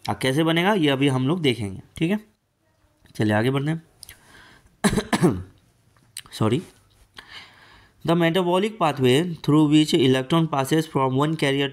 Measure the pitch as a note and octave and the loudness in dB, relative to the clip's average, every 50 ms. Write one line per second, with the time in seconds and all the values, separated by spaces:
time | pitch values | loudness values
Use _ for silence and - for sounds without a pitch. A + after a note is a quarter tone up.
0 | - - G#2 - - C3 C3 D3+ E3 E3 D#3+ E3+ F3 G3 A3 F#3+ D3+ C#3+ C3+ C3 | -8 -8 -6 -4 -2 -2 0 0 0 0 0 0 0 0 0 2 2 0 0 2
1 | C#3 C#3+ C3 B2+ C3 C3+ F3 F#3 D3+ C3+ A#2 A2 G#2+ G2 F#2+ - - _ - - | 0 0 0 0 -2 -2 -2 0 0 -2 -2 -2 -6 -10 -10 -12 -18 _ -8 -6
2 | D#3+ E3+ G#3 G#3+ - _ _ _ _ _ _ _ _ _ _ _ _ _ _ _ | -4 -2 -2 -4 -6 _ _ _ _ _ _ _ _ _ _ _ _ _ _ _
3 | _ _ - - A2+ G#2+ G#2+ G#2+ A2+ C3 C3+ C#3 C#3 D3+ E3 E3 - _ _ _ | _ _ -6 -4 -2 0 2 2 0 0 0 -2 -2 -2 -4 -6 -8 _ _ _
4 | - - - _ _ _ - - - - - - _ _ _ _ - G3+ - G#3+ | -20 -20 -20 _ _ _ -20 -20 -20 -20 -20 -20 _ _ _ _ -2 0 0 0
5 | G#3+ - - - - D#3 G#2 F2+ F#2 - _ _ _ _ _ _ _ _ _ _ | -4 -4 -2 2 2 2 0 0 -8 -14 _ _ _ _ _ _ _ _ _ _
6 | _ _ - - - - - - A2+ G#2+ A#2+ E3 F#3 - _ _ _ _ _ _ | _ _ -20 -20 -20 -16 -6 -2 0 0 0 -2 -4 -8 _ _ _ _ _ _
7 | _ _ _ - - - - - - - - - - - - - _ _ _ _ | _ _ _ -20 -20 -20 -20 -20 -20 -20 -20 -20 -20 -20 -20 -20 _ _ _ _
8 | - D3+ E3+ E3+ E3+ E3 E3 F#3+ F3+ F3 F3+ F#3 G3+ A3 G#3+ - E3+ D3+ C3+ C3 | -2 -2 0 2 2 2 2 0 0 0 0 0 0 -2 -4 -2 -2 -2 0 2
9 | C3 B2 B2 C#3+ F3 F3+ E3 - - D3 D3 D#3 D#3 D3 D3+ D#3 D#3 D3+ - E3 | 2 4 4 2 2 -2 -6 -6 -2 2 4 4 4 4 4 4 4 4 2 2
10 | C3 C3+ C3 C3 C3 C3 E3+ E3 E3 D#3 D3+ C3+ C3+ - E3 D#3+ D#3 - - D3 | 4 4 2 2 0 0 0 0 0 0 -2 -4 -2 0 0 0 -2 -2 -2 0
11 | C3+ C3 B2+ C3+ D3 D#3 D#3+ D#3 D3+ C#3 C3+ C#3+ C#3 C#3 | 0 0 0 0 0 -2 -2 -2 -2 -2 0 0 -2 0